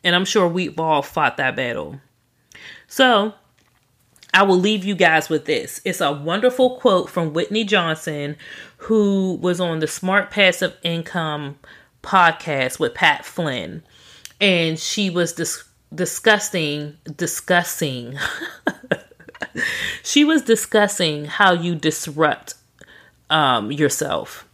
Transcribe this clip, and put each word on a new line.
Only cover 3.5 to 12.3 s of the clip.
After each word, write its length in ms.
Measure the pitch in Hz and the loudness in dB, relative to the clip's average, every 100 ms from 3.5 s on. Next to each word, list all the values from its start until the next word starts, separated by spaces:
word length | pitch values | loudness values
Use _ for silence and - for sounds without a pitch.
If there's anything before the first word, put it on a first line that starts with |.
| _ _ _ _ _ _ _ - | _ _ _ _ _ _ _ 0
I 100 | 185 | 4
will 140 | 196 185 | 6 4
leave 280 | 190 214 190 | 4 0 -2
you 100 | 185 | 2
guys 340 | 175 160 156 | 4 4 2
with 160 | 156 - | -2 0
this. 360 | 135 - - | -4 -4 -8
It's 180 | - - | -6 -2
a 100 | 147 | -2
wonderful 680 | 147 151 190 247 254 254 254 | -2 -4 0 0 4 2 4
quote 320 | 247 196 - | 4 4 0
from 240 | - 165 | -4 -2
Whitney 300 | 156 175 208 | -2 -2 -2
Johnson, 760 | 196 202 165 156 - 147 143 151 - - - _ | 0 0 0 -4 -6 -6 -8 -10 -14 -20 -20 _
who 600 | - 220 202 196 190 175 | 0 2 4 2 0 0
was 180 | 175 175 | -2 0
on 200 | 180 160 | -2 -2
the 80 | 156 | -4
Smart 420 | - 185 196 190 | -4 0 0 0
Passive 440 | 208 190 170 180 - | 4 4 4 -4 -4
Income 720 | - 165 160 180 160 151 143 143 - - _ _ | -6 -4 -4 -6 -4 -4 -8 -12 -20 -20 _ _
podcast 760 | - 190 170 | 0 4 4